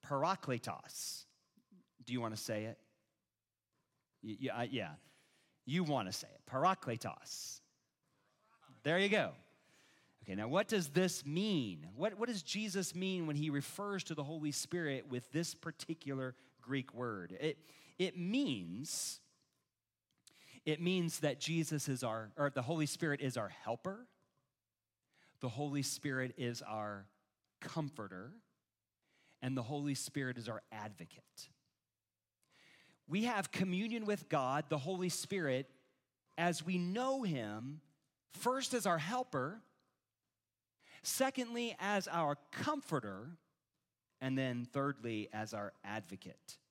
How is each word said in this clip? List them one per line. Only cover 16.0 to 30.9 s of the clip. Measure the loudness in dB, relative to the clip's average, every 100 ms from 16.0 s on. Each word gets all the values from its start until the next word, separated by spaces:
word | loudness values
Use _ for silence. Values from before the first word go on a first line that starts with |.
| -2 -2 -2 -6 -20 _
Greek | -2 -2 -2
word? | -4 -4 -2 -6 -2
It, | -2 -2 -10 -20 -20 0
it | 0 2
means, | 0 2 2 0 -2 -6 -4 -4 -4 -6 _ _ _ _ _ _ _ _ _ _ -20 -20 -20 -8 -2
it | 0
means | 4 4 2 2
that | 0 0
Jesus | 0 2 2 0 0
is | 0
our, | 0 -2 -6 0
or | 2
the | 2
Holy | 0 2 2
Spirit | 2 0 2
is | 0 0
our | -2
helper. | -4 -4 -2 -2 -6 -14 _ _ _ _ _ _ _ _ _ _ _ -20 _
The | -4
Holy | 0 0 2
Spirit | 0 -2 -2 0 0 0
is | -2 -2
our | -4 -2 -2 -4 -10 _ _ _ _ _
comforter. | -6 -2 -2 -4 -8 -8 -10 -14 _ _ _ _ _ _ _ _ _ _
And | -2 -2
the |
Holy | -2 0 0 0
Spirit | -2 -2 -2 -2
is | -4
our | -6 -6
advocate. | -8 -8